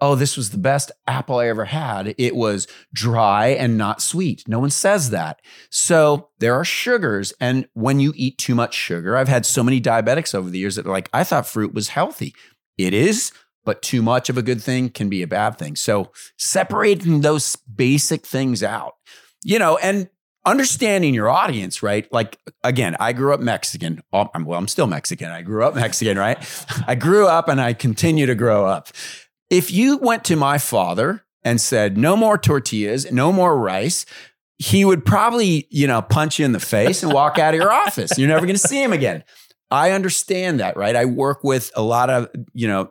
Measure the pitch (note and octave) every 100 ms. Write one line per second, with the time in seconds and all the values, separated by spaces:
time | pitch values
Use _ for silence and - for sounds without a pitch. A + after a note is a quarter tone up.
0 | C#3+ C#3 C#3+ - G#2 G2+ C3 C#3 - -
1 | - C3 B2+ B2 A#2+ A2 G2+ D#3 C#3 G2
2 | G2+ G#2 A#2+ B2 A2 G2+ F#2 - _ -
3 | A#2 A#2 G#2 G#2 A#2 C#3 B2 A2+ G2+ G#2+
4 | - E3+ F3+ - - A2+ C#3 - F#3+ G3+
5 | C3 F#2 D#2 - _ - - - - E3+
6 | D3+ D3 - - A#2 C3 E3+ - B3 A#3+
7 | D3 G2+ G2 - B2 C3 - A2+ B2 C#3
8 | C#3 D3+ C3 - - A#2+ A#2+ - - F2
9 | F2+ B2+ C3 B2 - - A#2+ C3 A#2 A2+
10 | A2 D3 - G2 F#2 F2+ G2 F#2+ F#2 F#2+
11 | - C3 F3+ D3+ - A2 G#2+ A2 G2+ D3
12 | G#3+ - - - - _ _ - F2+ G2+
13 | F3+ A3 - - _ _ - - - B2
14 | A2+ B2+ - B2+ A#2+ A#2+ C3+ B2+ B2+ -
15 | G#2 F#2+ E2+ F#2+ G#2+ A#2+ D2+ D2+ - G#2
16 | F#2 - - - - F#3+ F#3 G#3 G#3 G3
17 | E3+ D3+ D3 D#3 - - - G#2 B2+ C#3+
18 | - D#3+ - C3+ C3 A2 G2+ A2+ - -
19 | _ - _ _ - A3 E3+ D#3 F#3+ G3+
20 | F3+ _ _ _ - C4 C4 - A3+ G3
21 | D#3 A#2+ G#2+ E3 G#3 A#2 F2+ - G#2 G#2+
22 | - B2 A2 - - _ B2+ C3 F#2+ D#2+
23 | A2+ B2 C#3 C#3+ A#2 G2 - - E2 D#2+
24 | - G2 G#2 E2+ D#2 E2+ G2+ - B2 D2
25 | - - E2 E2 F2 G#2+ C3 C#3 A2 -
26 | A2 G2 G#2 C3+ - - - - - B2
27 | D#3 G#3 G3 E3 D#3+ C#3 A#2+ A2+ B2 G#2+
28 | E3 D#3 C3 A2 A#2 G#2 F#2+ F#2 - -
29 | - - - _ - F3+ F3+ F#3 C4 C#4
30 | A#3+ A3+ - D#3+ C#3 C#3+ - A2 F2 F#2
31 | C#3 G#3 _ _ A#2+ A#2 - A#2 G#2 G2
32 | D3 G#3 A3 G#3 - C#3+ - G#2+ G#2 B2+
33 | C3+ B2 D3+ F#3+ F3+ C#3+ G2+ F#2+ C3+ -
34 | - - - _ _ - C#3 G3 G3 F3
35 | - G3+ A3+ A#3+ G3+ D#3 - C#3+ C#3 A#2
36 | - D3 D#3 - C#3+ G#2 - G#2+ C#3 F#3
37 | E3+ C#3+ D3 E3 D#3 D#3+ G3 B3 G#4 -
38 | E2+ - C#3 D#3+ F3+ G3 - C#4 C4 E3
39 | A#2+ E2+ - - - _ - C3+ E3+ G3
40 | F#3 - - F#3 F#3 C#3 F2+ - G2+ A#2+
41 | B2+ B2 C3+ C#3 C#3 C3 - - A2 A#2+
42 | B2 B2+ A#2 C3+ - A#2+ A2+ G2 -